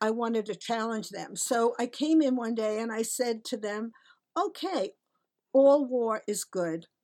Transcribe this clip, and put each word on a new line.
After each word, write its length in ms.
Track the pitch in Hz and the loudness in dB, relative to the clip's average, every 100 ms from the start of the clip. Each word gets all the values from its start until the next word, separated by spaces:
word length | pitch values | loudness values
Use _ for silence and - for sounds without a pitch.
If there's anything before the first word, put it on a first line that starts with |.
I 100 | 214 | -2
wanted 340 | 226 233 226 214 | 0 0 -2 -2
to 80 | 185 | -6
challenge 540 | - 226 226 220 180 | -4 -2 -2 -4 -6
them. 280 | 196 190 196 | -10 -10 -8
So 380 | - 233 233 240 | -2 2 2 0
I 80 | 247 | -4
came 340 | - 302 320 | -2 2 4
in 140 | 285 254 | 4 2
one 200 | 226 226 | 0 -2
day 240 | 214 214 | -2 -2
and 100 | 226 | -2
I 100 | 220 | -4
said 440 | 220 - 240 226 - | -4 -2 -2 -2 -4
to 120 | 233 | -6
them, 340 | 208 214 226 - _ _ _ 330 | -4 -4 -6 -10 _ _ _ -2
"Okay, 560 | 403 - 349 320 196 - _ _ _ _ _ | -2 -4 -4 -2 -4 -8 _ _ _ _ _
all 320 | 269 277 294 262 | 6 8 6 4
war 380 | 247 226 214 - | 0 0 -2 -2
is 160 | 202 | -6
good. 440 | - 185 170 165 - _ | -4 -4 -2 -4 -8 _